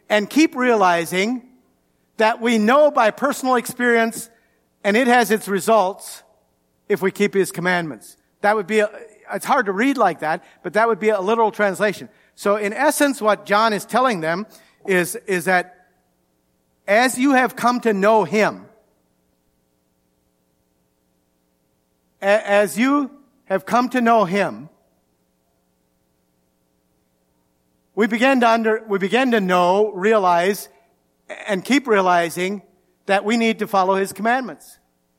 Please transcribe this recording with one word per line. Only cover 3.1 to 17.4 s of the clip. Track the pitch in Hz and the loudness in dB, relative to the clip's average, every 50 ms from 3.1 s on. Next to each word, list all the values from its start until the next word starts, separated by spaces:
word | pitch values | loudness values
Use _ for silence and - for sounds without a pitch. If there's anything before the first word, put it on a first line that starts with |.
personal | - - 240 285 254 - - 254 254 | 0 0 -2 -4 -4 -4 -2 -2 -2
experience, | 240 233 - - - 247 240 233 226 226 226 220 - - - _ _ _ _ _ _ _ _ _ _ | -2 -2 -4 -6 -2 0 2 2 2 0 0 -4 -8 -14 -18 _ _ _ _ _ _ _ _ _ _
and | - 202 202 | -2 0 0
it | 226 269 240 | 2 2 4
has | 240 247 233 175 | 4 2 2 2
its | 220 214 - 185 | 0 -2 -2 -4
results | 202 185 - 202 226 214 185 185 202 - - - - - - _ _ _ _ _ _ _ _ _ _ _ _ - | -4 -2 0 2 2 2 2 0 -4 -8 -14 -20 -20 -20 -20 _ _ _ _ _ _ _ _ _ _ _ _ -4
if | 208 - | -2 -2
we | 185 190 | -2 -2
keep | - - 202 196 - | -2 0 -2 0 0
his | 196 180 - | -2 -2 -2
commandments." | - 175 170 185 180 175 170 156 123 104 - - - _ _ _ _ _ | -4 -4 -2 -2 -2 -2 -2 -6 -10 -14 -18 -20 -20 _ _ _ _ _
That | 208 208 214 | -2 0 0
would | 220 190 160 | 0 -2 -2
be, | 214 214 | 0 0
a, | 208 214 - - 466 - - _ _ - 214 | 0 0 -4 -10 -20 -20 -20 _ _ -12 -10
it's | 196 - | -8 -4
hard | - 254 285 226 | 0 0 0 0
to | 196 185 | -2 -2
read | 196 240 277 277 254 | -2 0 0 0 2
like | 214 180 160 - | 0 0 0 -2
that, | 156 151 165 180 - _ _ _ - | -4 -4 -4 -6 -8 _ _ _ -12
but | 180 165 | -4 -2
that | 208 226 233 | 0 0 0
would | 226 165 | 0 0
be | 214 214 | 0 0
a | 220 196 | 0 0
literal | 180 196 233 233 226 208 | 0 0 0 2 0 0
translation. | - - 208 196 180 151 208 208 180 - 131 - _ _ _ _ _ | 0 0 -2 -2 0 -2 -2 -2 -4 -6 -12 -20 _ _ _ _ _
So | - - 202 202 | -6 -2 -2 -2
in | 214 208 202 | 0 -2 -4
essence, | 214 202 277 302 285 - 294 285 254 - | -2 0 0 0 2 2 0 0 0 0
what | 208 214 202 - - | 0 0 0 0 0
John | - 202 208 226 226 214 | 0 0 2 2 2 0
is | 190 - | -2 -4
telling | - - 233 254 262 220 175 | -2 0 0 0 0 0 -2
them | 156 160 170 185 220 - - - _ _ _ _ - | -2 -4 -4 -4 -6 -10 -16 -20 _ _ _ _ -6
is, | 202 190 180 175 175 - 226 - - | -2 0 0 0 -2 -6 -10 -6 -6
is | 190 175 147 | -4 -4 0
that | 185 185 180 175 180 - _ _ _ _ _ _ _ _ _ _ _ _ _ _ _ _ _ _ _ _ _ _ - | 0 0 0 0 -4 -10 _ _ _ _ _ _ _ _ _ _ _ _ _ _ _ _ _ _ _ _ _ _ 0
as | 202 220 254 262 254 247 | 2 2 2 2 0 0
you | 254 285 | 0 2
have | 269 254 | 4 2